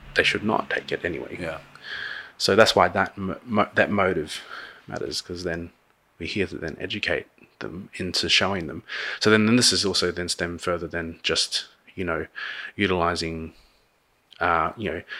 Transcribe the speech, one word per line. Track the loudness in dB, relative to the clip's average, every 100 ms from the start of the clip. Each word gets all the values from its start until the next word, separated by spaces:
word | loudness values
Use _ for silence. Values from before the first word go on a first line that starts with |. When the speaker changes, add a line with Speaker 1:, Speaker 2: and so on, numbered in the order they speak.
| -4
Speaker 1:
they | 0
should | 2 0
not | 0 0 0
take | -4 -4
it | -4
anyway. | -4 -6 -8 -8
Speaker 2:
Yeah. | -8 -8 -14 -18 -12 -10 -10 -10 -14 -2
Speaker 1:
So | 4
that's | 6 8 8
why | 4
that | 4 0 -2
mo-, | -6 -6
mo-, | -2 0 2
that | 2 2
motive | 4 2 2 -2 -8 -12 -14 -16 -18 -12
matters, | -8 -6 -6
'cause | -8 -6
then | -4 -4 -6 -14 _ _ _ _
we | -6
here | -2 -2
to | -4
then | -8 -8
educate | -8 -4 -2 -2 -4 _ -20 _
them | -10 -10 -12 -8
into | -4 -2 2
showing | 2 2 0 -4
them. | -8 -10 -8 -8 0
So | 6
then, | 6 8
then | 6
this | 6
is | 4
also | 2 2 0
then | -2 -4
stem | -2 -4 -4
further | -2 -2 -4
than | -6 -6 -6
just, | -2 0 0 -4 -8 _ -16 -6
you |
know, | -2 -2 -4 -8 -10 -10 -10 -2
utilizing, | 2 2 2 0 -2 -6 -8 -14 _ _ _ _ _ _ _ -4
uh, | 0 2 0 -2
you | -6
know, | -6 -8